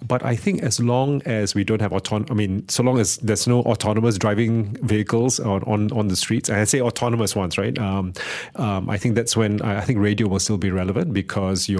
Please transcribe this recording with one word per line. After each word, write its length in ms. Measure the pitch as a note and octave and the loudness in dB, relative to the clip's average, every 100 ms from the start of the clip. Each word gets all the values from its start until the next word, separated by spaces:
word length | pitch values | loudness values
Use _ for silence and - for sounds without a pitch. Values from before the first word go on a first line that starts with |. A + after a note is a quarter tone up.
But 200 | A#2+ B2 | -4 -2
I 100 | - | 0
think 280 | A#2 G3+ F3+ | 0 0 0
as 180 | C3+ - | 0 0
long 420 | A#2+ B2 C3+ C#3+ - | 2 2 2 0 -2
as 280 | A2 G2 | -2 0
we 80 | G#2 | 0
don't 180 | F#2+ A2 | 0 0
have 120 | G#2 | 0
auton-, 340 | F#2+ - G#2+ G#2+ | -2 -2 -2 0
I 60 | |
mean, 340 | G#2+ G2+ G2 - | 0 0 -2 -2
so 140 | - | 0
long 160 | B2 B2+ | 2 2
as 200 | G#2 - | 2 0
there's 280 | G#2+ G2+ B2 | 0 0 2
no 140 | B2 | 2
autonomous 580 | A#2 G#2+ G#2 G#2+ A#2+ F#2+ | 2 2 0 2 2 2
driving 580 | G#2+ G#2 A2+ A#2 G#2 A2+ | 2 2 2 0 -2 -2
vehicles 560 | A2+ G#2+ G#2 A#2 B2+ - | 0 0 2 2 2 0
on, 240 | A2 G2 | 0 0
on, 300 | A2 G#2 G#2+ | 0 0 0
on 160 | A2+ G#2 | 0 0
the 80 | F#2 | 0
streets, 320 | - A2+ - | 0 0 0
and 100 | G#2 | 0
I 60 | |
say 160 | G#2+ C#3 | 2 2
autonomous 560 | A#2+ - A#2+ A2+ G#2 G#2+ | 0 0 0 0 0 0
ones, 200 | F2+ - | -2 -2
right? 220 | G#2+ C#3 | -2 -2
Um, 340 | G2 G2 F#2 - - - - - | -2 -2 -2 -6 -10 -10 -10 -6
um, 340 | A2 F#2+ F#2+ | -2 -2 -2
I 60 | G2+ | -2
think 160 | B2 | 0
that's 220 | A2 A2+ A2+ | 0 0 2
when, 260 | G#2+ G#2 | 2 0
I, 160 | G#2+ G2+ | -2 -2
I 20 | |
think 180 | C3 A2 | 0 2
radio 260 | G#2 G#2 G#2+ | 2 2 0
will 140 | F#2+ | 0
still 180 | - G2+ | 0 0
be 140 | F#2+ | 0
relevant 400 | F#2 F#2 G#2 E3+ | 0 0 -2 0
because 560 | G2 - G2+ F#2+ F#2 - | -2 -2 -2 0 0 0
you 100 | F#2+ | 0